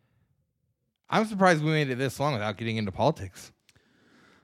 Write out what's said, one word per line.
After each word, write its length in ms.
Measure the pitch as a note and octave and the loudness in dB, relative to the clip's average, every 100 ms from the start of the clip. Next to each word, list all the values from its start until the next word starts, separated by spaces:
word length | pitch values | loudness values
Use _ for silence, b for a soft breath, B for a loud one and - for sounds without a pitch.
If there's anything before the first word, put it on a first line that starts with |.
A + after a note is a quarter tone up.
| _ _ _ _ _ _ _ _ _ _ - | _ _ _ _ _ _ _ _ _ _ -2
I'm 160 | F#3+ A3 | 0 0
surprised 380 | G3 F#3+ D#3 | 4 4 4
we 80 | D3+ | 2
made 180 | D#3 C#3 | 0 0
it 80 | B2 | -2
this 220 | C3+ - | -2 -2
long 140 | D3 | -2
without 240 | A#2+ G#2 G2+ | -2 -4 -4
getting 200 | A2+ A2 | -4 -4
into 140 | G#2 | -4
politics. 600 | F#2 B2 D#3+ F#2+ - - _ _ b b b b b b b | 0 0 0 -8 -14 -20 _ _ b b b b b b b